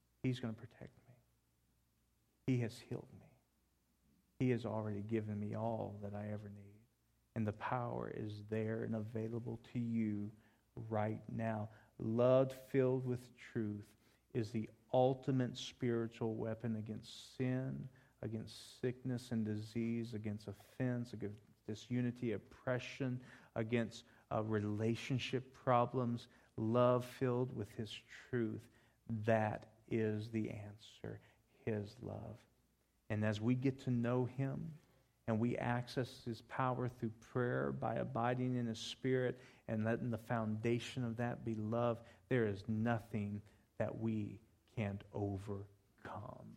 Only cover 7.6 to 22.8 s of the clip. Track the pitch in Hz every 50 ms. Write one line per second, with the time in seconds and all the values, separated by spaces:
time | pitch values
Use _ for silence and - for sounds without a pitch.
7.6 | - - - 127 120 120 120 123 120 110 - - - 107 104 104 104 104 110 110
8.6 | 110 110 113 113 117 113 113 110 110 107 117 113 110 113 117 117 117 117 117 117
9.6 | - - - 127 120 117 117 113 110 107 104 104 104 104 - - - - _ _
10.6 | _ _ _ - 117 110 110 107 104 110 110 110 - - - 117 113 113 110 107
11.6 | 104 107 - - - - _ - - 113 113 117 120 127 131 131 135 131 131 -
12.6 | - - - 139 131 127 127 131 127 127 123 120 123 - - - - - - 127
13.6 | 110 104 104 104 104 - - - _ - - _ _ _ - 123 110 104 - 113
14.6 | 107 - - - _ _ - 131 127 131 135 131 - - 139 131 127 120 120 -
15.6 | - - - - - 120 117 117 113 113 117 - 120 113 110 113 117 113 110 110
16.6 | - 117 110 110 107 110 107 107 - - - - - - - - 131 127 127 127
17.6 | 131 131 - 139 143 135 - - - - _ _ - 110 110 110 113 107 - -
18.6 | - - - - - 127 123 127 - 127 127 120 117 - 120 113 110 110 107 104
19.6 | 110 110 - 120 113 117 117 117 117 117 120 107 107 110 104 107 - - 98 -
20.6 | - - - - 131 127 123 120 120 123 - 104 110 101 104 107 - - - _
21.6 | _ - 110 104 - - 123 123 123 123 120 123 - 120 104 98 - - - -
22.6 | - - 127 120